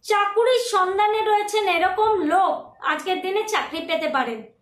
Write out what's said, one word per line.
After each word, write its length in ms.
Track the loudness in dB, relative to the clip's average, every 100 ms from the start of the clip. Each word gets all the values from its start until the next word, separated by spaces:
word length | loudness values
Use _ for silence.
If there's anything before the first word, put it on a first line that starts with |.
চাকুরির 600 | 0 0 0 2 2 2 0
সন্ধানে 500 | 0 0 2 0 2
রয়েছেন 480 | 2 2 2 0 0
এরকম 540 | 2 0 2 2 2
লোক 640 | 2 2 2 0 -8 -8
আজকের 360 | -4 -4 -2 -2
দিনে 220 | -2 -2
চাকরি 380 | -2 -4 -4 -8
পেতে 280 | -4 -2 0
পারেন। 340 | -2 -2 -6 -12 _